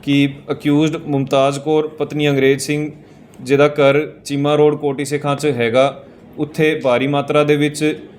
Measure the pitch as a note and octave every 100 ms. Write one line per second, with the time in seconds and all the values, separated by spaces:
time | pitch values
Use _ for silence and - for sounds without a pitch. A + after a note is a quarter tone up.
0 | - C#3 C#3 C#3 - C#3+ D3 D3 D#3 E3
1 | D#3 C#3 C3 C3+ C3+ C#3 C#3+ D#3 D3+ -
2 | D3 D3 D3 C#3 C3+ C#3 C#3 D3 D3+ -
3 | - - - - B2+ C#3 D3 D3+ C#3 C#3
4 | D#3 - - C#3+ C#3+ D3 D3+ D3 D3 C#3
5 | C#3 C#3+ C#3+ C#3 D3+ B2 A#2 B2 C3+ -
6 | - - - - D3 - D#3 D#3 C3+ A#2+
7 | C3+ C#3+ C#3 D3 D3 D3 D3 D3 D3+ -
8 | -